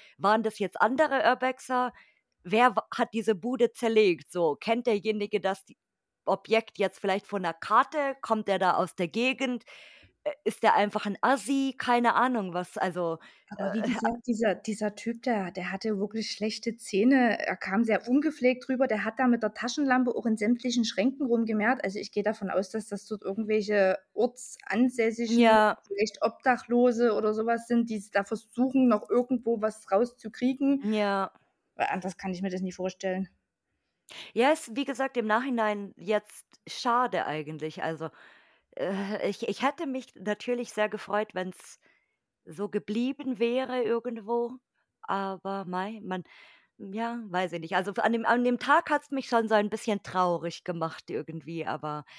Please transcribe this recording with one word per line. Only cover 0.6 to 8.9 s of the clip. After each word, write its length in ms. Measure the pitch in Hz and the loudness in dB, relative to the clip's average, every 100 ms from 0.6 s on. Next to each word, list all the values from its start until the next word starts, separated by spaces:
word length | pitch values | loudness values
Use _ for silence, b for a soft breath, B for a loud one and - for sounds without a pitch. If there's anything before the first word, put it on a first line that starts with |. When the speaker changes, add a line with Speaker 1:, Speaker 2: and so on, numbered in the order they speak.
| 190 - | -4 2
Speaker 1:
andere 420 | 220 269 302 269 | 2 4 2 4
Urbexer? 680 | - 254 262 254 - 254 247 b b b _ _ | 2 2 0 -4 -4 -2 -2 b b b _ _
Wer 320 | 180 214 247 180 | -2 4 4 4
w-, 40 | - | -2
hat 160 | - 240 | -2 -2
diese 200 | 226 196 | 0 0
Bude 380 | 190 226 254 233 | 0 -2 2 0
zerlegt?“ 600 | - 233 220 208 165 - | 2 2 6 4 2 -4
So, 240 | 180 165 143 | 0 0 0
kennt 300 | - 233 240 | -2 0 0
derjenige 540 | 208 214 214 208 202 | 0 0 -2 -2 -2
das 240 | 190 196 - | -2 -4 -10
d-, 100 | - _ _ _ _ - | -20 _ _ _ _ -2
Objekt 520 | 190 - 220 220 - | -2 2 0 0 -2
jetzt 220 | 190 - | -2 0
vielleicht 260 | 196 196 - | -2 -2 -4
von 160 | 202 | -4
'ner 120 | 180 | -4
Karte? 600 | 165 - 220 277 311 277 262 | -6 2 4 4 0 -4 -4
Kommt 260 | - 220 208 | -2 -2 0
der 100 | 190 | 2
da 160 | 185 | 2
aus 200 | - 180 | 2 0